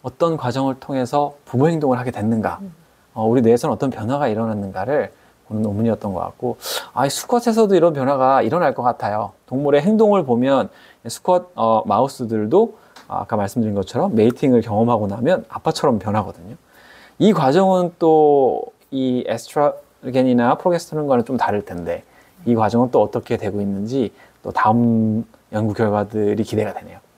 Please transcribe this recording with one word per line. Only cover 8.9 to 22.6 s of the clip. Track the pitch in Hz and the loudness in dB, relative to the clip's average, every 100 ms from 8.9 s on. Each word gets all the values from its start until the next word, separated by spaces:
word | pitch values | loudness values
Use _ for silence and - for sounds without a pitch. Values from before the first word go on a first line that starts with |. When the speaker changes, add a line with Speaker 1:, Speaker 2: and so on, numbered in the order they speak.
| - 110 107 104 _ _ | -2 -4 -4 -6 _ _
Speaker 1:
동물의 | 131 143 143 | -2 2 2
행동을 | 165 220 214 202 | 4 4 4 4
보면 | 143 120 131 139 - - - _ 117 | 2 0 2 2 -2 -10 -20 _ -16
수컷, | - - 180 180 | -8 0 0 0
어, | - 113 110 104 | -2 2 2 2
마우스들도, | 101 131 - 117 110 107 180 226 - _ - - | 0 0 -2 -4 -2 2 2 2 -4 _ -20 -10
아, | - | -10
아까 | - 107 | -4 -4
말씀드린 | 101 127 110 | -2 -2 -2
것처럼 | 101 95 120 190 | -2 -4 -4 -2
메이팅을 | 113 110 120 143 123 | 2 2 2 2 2
경험하고 | 110 104 117 117 104 | 2 0 2 0 -2
나면 | 101 127 180 - | -2 -2 -2 -4
아빠처럼 | 107 - - 156 110 | -6 -6 -2 0 0
변하거든요. | 107 107 92 - 87 123 _ _ - - - _ | -2 -4 -4 -12 -18 -20 _ _ -20 -20 -20 _
이 | 185 | 2
과정은 | 170 135 156 190 185 175 - | 4 2 4 4 2 0 0
또 | 165 156 151 143 127 73 - _ _ | 4 6 6 6 4 0 -8 _ _
이 | 135 131 123 - | -4 -2 -2 -2
에스트로겐이나 | 117 - - 147 - _ _ 131 127 131 120 120 - | -6 -4 0 0 -2 _ _ -4 0 2 4 2 0
프로게스테론과는 | 185 170 - 156 147 123 | 0 -2 -4 -6 0 0
좀 | 113 127 | 0 -2
다를 | - 104 | -2 -2
텐데, | 101 87 85 85 - _ _ _ - | -6 -10 -8 -8 -10 _ _ _ 0
이 | |
과정은 | 117 | 2